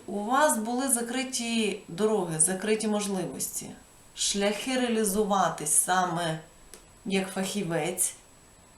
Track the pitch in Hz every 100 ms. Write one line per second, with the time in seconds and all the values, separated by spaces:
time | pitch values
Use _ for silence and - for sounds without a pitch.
0 | - 185 208 262 302 226 214 247 269 240
1 | 233 254 262 262 233 233 214 - - 165
2 | 214 214 175 160 180 190 214 220 214 208
3 | 196 190 165 - - - - - - -
4 | - - - 202 202 214 - 262 247 220
5 | 214 196 202 196 170 - 151 - - 185
6 | 180 170 170 160 - - - - - -
7 | - 190 185 - 190 208 165 165 160 185
8 | - - - - - - -